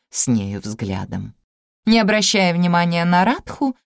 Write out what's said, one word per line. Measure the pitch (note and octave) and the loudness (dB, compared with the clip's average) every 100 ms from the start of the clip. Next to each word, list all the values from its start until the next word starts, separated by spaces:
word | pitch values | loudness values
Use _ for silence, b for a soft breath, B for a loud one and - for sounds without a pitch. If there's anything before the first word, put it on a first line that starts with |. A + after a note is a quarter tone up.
| _ | _
с | - - | -6 0
нею | A2+ G2 G2+ | 0 -2 -8
взглядом. | G2+ G#2+ G#2 F#2+ F#2+ F#2+ G#2+ - _ _ _ _ - | -10 -8 -6 -6 -6 -10 -10 -16 _ _ _ _ 2
Не | A3+ | 2
обращая | G#3 G#3+ G3+ G#3+ F#3 | 4 2 0 2 2
внимания | E3+ F3 F3 F3 E3+ E3+ | 2 2 2 2 0 2
на | F3 | 2
Радху, | G3+ C#4+ - - C4+ B3+ | 2 0 -6 -4 -4 -4